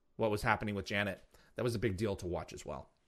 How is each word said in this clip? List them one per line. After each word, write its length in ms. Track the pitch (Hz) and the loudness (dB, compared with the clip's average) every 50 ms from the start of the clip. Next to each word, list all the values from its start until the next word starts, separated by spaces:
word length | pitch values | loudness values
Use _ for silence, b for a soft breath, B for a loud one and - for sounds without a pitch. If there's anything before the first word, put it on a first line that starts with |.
| _ _ _ | _ _ _
what 140 | - 113 110 | 0 2 2
was 120 | 104 104 | 2 2
happening 320 | - 120 104 101 113 104 101 | 4 4 2 2 2 0 -2
with 120 | 98 92 | -2 -2
Janet, 340 | - 107 101 104 98 87 - - - - - - - _ | 0 2 2 2 0 -2 -6 -10 -20 -20 -20 -20 -10 _
that 80 | - 113 | -2 0
was 100 | 123 113 | 0 0
a 40 | 98 | 0
big 200 | 117 110 92 87 | 0 0 0 0
deal 180 | 110 101 98 | 0 0 0
to 100 | - 95 | -2 -4
watch 280 | 87 87 80 78 - - | -4 -4 -4 -4 -6 -10
as 100 | - - | -10 -8
well. 240 | - 73 67 - - _ _ _ | -8 -8 -8 -10 -14 _ _ _